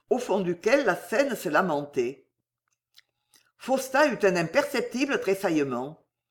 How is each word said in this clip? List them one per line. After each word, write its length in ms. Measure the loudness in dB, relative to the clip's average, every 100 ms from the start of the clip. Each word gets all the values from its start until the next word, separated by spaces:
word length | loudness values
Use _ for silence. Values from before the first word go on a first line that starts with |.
| _
au 80 | -2
fond 220 | 0 0
duquel 460 | 0 -2 2 2 2
la 100 | -2
Seine 400 | -2 0 0 -2
se 140 | 0
lamentait. 800 | 2 2 -2 -4 -2 -4 -6 _ _ _ _ _ _ _ _ _ _ _ _ _ _
Faustin 540 | -4 -2 0 2 2
eut 140 | 4 2
un 100 | 2
imperceptible 840 | 0 0 0 -2 -4 -4 -2 -2
tressaillement. 840 | 0 -2 0 0 0 -2 -6 -12 _ _ _